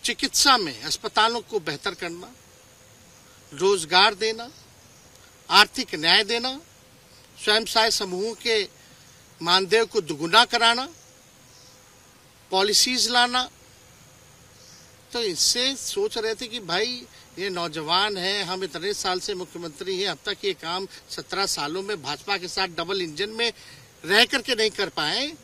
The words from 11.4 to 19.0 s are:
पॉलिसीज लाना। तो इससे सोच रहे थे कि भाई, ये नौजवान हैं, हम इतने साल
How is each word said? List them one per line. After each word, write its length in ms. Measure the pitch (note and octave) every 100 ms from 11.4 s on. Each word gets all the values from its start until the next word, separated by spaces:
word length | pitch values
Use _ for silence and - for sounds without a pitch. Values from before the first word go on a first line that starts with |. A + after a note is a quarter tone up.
| - - - - - - - - - - -
पॉलिसीज 580 | F#3+ G3+ G#3 C4 B3 G#3+
लाना। 400 | B3 A#3+ B3+ B3+ - - - - - - - - - - - - - - - -
तो 80 | A#3+
इससे 540 | A3 D#3+ - A#3+ B3+ C4+
सोच 420 | - - G#3 A#3
रहे 180 | A3 G#3+
थे 120 | B3
कि 120 | A#3+
भाई, 460 | F3+ F3 A#3 B3 B3 - - -
ये 100 | G3
नौजवान 680 | F3+ E3+ D#3 D3+ F3 G#3 G3
हैं, 260 | F3+ G3+
हम 200 | F3+ F#3
इतने 300 | F#3 E3 F3+
साल 260 | G3+